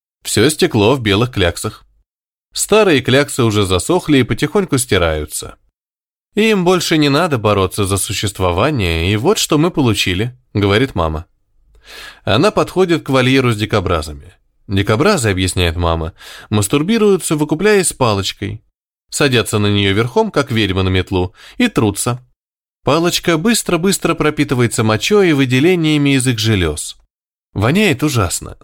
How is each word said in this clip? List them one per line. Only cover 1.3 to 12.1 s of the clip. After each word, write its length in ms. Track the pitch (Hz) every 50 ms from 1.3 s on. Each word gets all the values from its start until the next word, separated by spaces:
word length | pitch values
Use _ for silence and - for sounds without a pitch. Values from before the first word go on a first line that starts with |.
кляксах. 540 | - 101 90 85 - - - 110 - - _ _ _ _ _ _ _ _ _ _ _ _ _ _ -
Старые 480 | - - - 202 220 214 196 156 127
кляксы 420 | 127 - 120 139 147 - - - 120
уже 220 | 113 101 107 101
засохли 540 | 90 92 90 - - 165 180 - - 147 135
и 40 | 120
потихоньку 540 | - 120 - 151 147 - 208 190 - 147
стираются. 800 | 127 - - 110 92 85 82 78 78 73 - - - - - - _ _ _ _ _ _ _ _ _ _ _ _ _ _ _ -
«Им 280 | 208 214 226 214 190 175
больше 340 | 175 185 175 - - 170
не 120 | 156 147 143
надо 280 | 135 147 180 175 143
бороться 480 | 113 104 107 104 98 92 90 - - 101
за 120 | 92 98
существование, 1120 | 95 - - 92 - - 98 - - 95 90 85 90 117 151 156 120 95 87 82 82 82 92
и 40 | 104
вот 220 | 104 120 175 220 -
что 180 | - - 175
мы 140 | 147 156 180
получили», 680 | - 170 135 117 104 - - 98 90 90 113 123 - _ _ _ -
говорит 420 | 107 98 98 98 110 135 135 -
мама. 300 | - 82 80 78 80 87 _ _ _ _ _ _ _ _ _ _ _ _ - - - - -